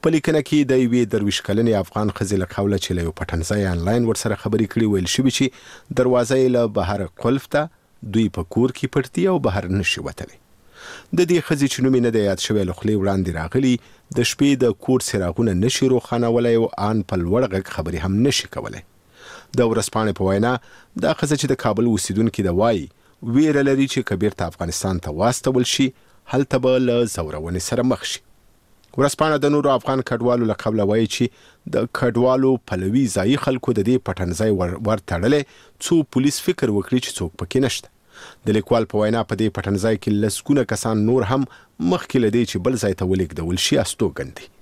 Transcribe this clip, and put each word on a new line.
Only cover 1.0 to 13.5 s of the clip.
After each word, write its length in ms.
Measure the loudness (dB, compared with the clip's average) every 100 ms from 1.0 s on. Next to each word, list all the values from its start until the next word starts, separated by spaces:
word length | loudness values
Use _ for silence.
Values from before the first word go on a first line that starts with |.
| 2
درویشت 300 | 0 0 -2 -2
کلنې 280 | 0 2 2
افغان 280 | 0 -2 -2 -2
ښځې 220 | -2 -2
له 60 | -2 -2
قوله 220 | 0 0
چې 200 | -2 -2
له 40 | -4
یو 80 | -6
پټنځای 500 | -6 -4 -2 -2 0
آنلاین 300 | 0 0 0 2
ورسره 300 | 0 -2 -4
خبرې 240 | -2 0 0
کړې 140 | 0 2
ویل 140 | 2 0
شوي 180 | 2 2 2
چې 80 | -2 -4 -20 -20 _ 0
دروازه 360 | 2 2 2 2
یې 80 | 2 2
له 180 | 0 -2
بهر 260 | -2 -4 -6 _
قلف 240 | -2 -2 0
ده، 100 | -2 -2 _ _ _ -4 0
دوی 80 | 0 -2
په 140 | -4 0
کور 180 | 0 0
کې 160 | -4 -4
پټ 200 | -4 -2
دي 80 | 0
او 60 | 2 0
بهر 260 | -2 -2 -2
نشي 260 | 0 -2 -6
وتلی. 300 | -12 -16 -18 _ _ _ -20 -20 -20 -6 0
د 20 | 4
دې 100 | 2 2
ښځې 200 | 0 0
چې 80 | 2 2
نوم 100 | 4
یې 40 | 4
نه 60 | 2
دی 60 | 2
یاد 180 | 0 0
شوی 200 | 0 0
له 80 | -2
خولې 160 | 0 0
وړاندې 340 | 2 0 0 -4
راغلي، 340 | -2